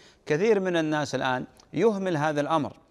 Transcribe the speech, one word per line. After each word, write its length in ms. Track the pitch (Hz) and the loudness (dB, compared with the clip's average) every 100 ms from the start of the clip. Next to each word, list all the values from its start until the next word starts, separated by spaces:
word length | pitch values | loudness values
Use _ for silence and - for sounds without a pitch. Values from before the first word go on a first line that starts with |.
| - _ - | -20 _ -4
كثير 340 | 151 220 208 | 0 4 2
من 160 | 185 170 | 2 0
الناس 380 | 156 151 143 | 0 -2 -2
الآن 300 | 131 135 127 - - - | -4 -2 -2 -6 -14 -10
يهمل 440 | - 220 196 190 156 | 0 0 0 -2 0
هذا 240 | 156 147 | 0 0
الأمر، 320 | 143 160 123 - _ | 0 0 -2 -8 _